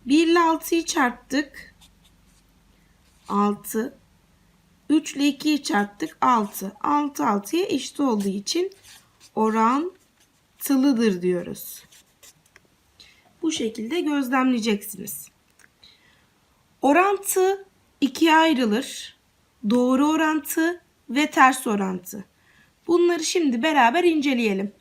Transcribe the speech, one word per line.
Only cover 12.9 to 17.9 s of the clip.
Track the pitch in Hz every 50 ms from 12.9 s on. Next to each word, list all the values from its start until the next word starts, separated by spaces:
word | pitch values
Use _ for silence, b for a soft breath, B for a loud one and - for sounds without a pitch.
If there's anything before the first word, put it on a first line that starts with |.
| _ b b b b b b b b _ -
Bu | 320 311
şekilde | - 269 220 220 - 214 233 294 359
gözlemleyeceksiniz. | 311 302 294 285 269 240 262 262 262 262 254 233 208 233 208 202 - - - - - - - - - - _ _ _ _ _ _ - _ _ b b b b b b b b b b b b b b _ _ _ _ _ _ _ -
Orantı | 262 294 330 370 403 403 381 392 - - 381 370 381 392 392 392 _ _ _ _ _